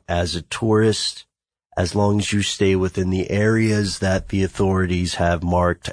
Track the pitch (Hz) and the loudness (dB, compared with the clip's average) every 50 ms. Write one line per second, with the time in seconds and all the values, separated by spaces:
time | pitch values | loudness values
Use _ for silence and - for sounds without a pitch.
0 | _ - 87 87 87 87 82 87 78 - - - - 110 107 107 110 110 104 - | _ -4 -2 -2 -2 -2 -4 -8 -8 -10 -8 -4 0 2 2 4 4 2 2 0
1 | - - - - - _ _ _ _ _ _ _ _ _ - - 92 85 90 104 | -4 -6 -8 -10 -16 _ _ _ _ _ _ _ _ _ -4 -2 -2 0 0 2
2 | 101 101 101 104 98 - 104 104 98 - - - 101 98 95 92 92 92 - - | 2 2 2 2 0 0 -2 -2 -2 -2 -2 0 2 2 2 2 0 -2 -2 -2
3 | 92 92 95 92 92 - - 101 104 110 113 113 113 110 107 104 104 95 90 - | -2 0 0 -2 -2 -2 0 0 2 2 2 2 2 2 2 0 0 -2 -2 -2
4 | 98 95 92 95 - - - 98 95 90 - - 101 95 95 95 92 87 90 90 | -2 0 0 -2 -2 -2 -2 0 0 -2 0 0 0 2 2 0 0 0 0 -2
5 | 90 85 - - 87 85 87 82 82 87 87 90 87 87 87 - - - | -2 -2 -2 0 0 0 0 0 0 0 2 2 2 2 0 -2 -6 -10